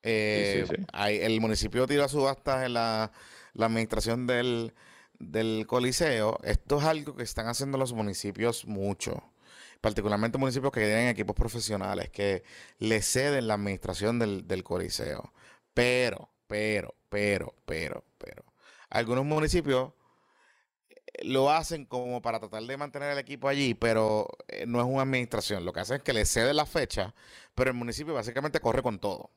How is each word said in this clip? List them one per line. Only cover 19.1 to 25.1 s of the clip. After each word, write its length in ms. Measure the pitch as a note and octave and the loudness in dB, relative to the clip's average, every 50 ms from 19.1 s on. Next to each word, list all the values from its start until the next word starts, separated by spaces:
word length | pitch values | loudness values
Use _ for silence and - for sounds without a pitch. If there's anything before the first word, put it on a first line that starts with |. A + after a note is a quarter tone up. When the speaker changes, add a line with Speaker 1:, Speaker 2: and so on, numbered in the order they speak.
| B2 C3 C#3 | 0 0 2
Speaker 1:
municipios, 680 | D3 D#3 D#3 D#3 D3+ - F3 D3 C#3 C3 B2+ C3 C#3 _ _ _ _ _ _ _ _ _ _ _ _ _ _ _ _ _ _ _ _ | 2 2 2 2 4 2 2 2 4 2 2 2 -2 _ _ _ _ _ _ _ _ _ _ _ _ _ _ _ _ _ _ _ _
eh, 360 | - - _ - _ - - | -20 -20 _ -16 _ -10 -6
lo 260 | G#2+ C3 C3+ C3+ C#3+ | 0 2 2 4 4
hacen 340 | D3+ E3 D#3 - E3+ D3+ C3+ | 4 2 0 -4 -8 -8 -8
como 340 | _ - B2 B2 B2 B2 A#2+ | _ -6 -6 -4 -4 -6 -4
para 180 | - A#2+ A2+ A2+ | -4 -4 -4 -4
tratar 220 | A2+ G2+ G#2+ A2 | -6 -8 -10 -10
de 140 | A2 B2 C3+ | -8 -8 -8
mantener 360 | C#3 D3 C#3+ C3+ C#3+ C#3+ C#3+ | -8 -8 -8 -8 -6 -6 -4
el 60 | C#3+ C#3+ | -4 -4
equipo 300 | B2+ - C#3+ B2 B2 C#3 | -6 -8 -10 -4 -2 0
allí, 260 | C#3 C#3 C#3 B2+ A2+ | 2 2 2 2 2
pero, 540 | - A#2 A#2 A2+ A2 A2 A2 G#2+ G#2+ - - - _ - - | 2 2 2 4 4 4 4 2 2 0 -2 -8 _ -16 -14
eh, 180 | - - - | -10 -8 -6
no 140 | A#2+ A#2 A#2+ | -2 0 0
es 60 | A#2+ | 0
una 160 | B2+ C3+ C3+ | 2 2 0
administración. 640 | C3+ C3+ | 0 2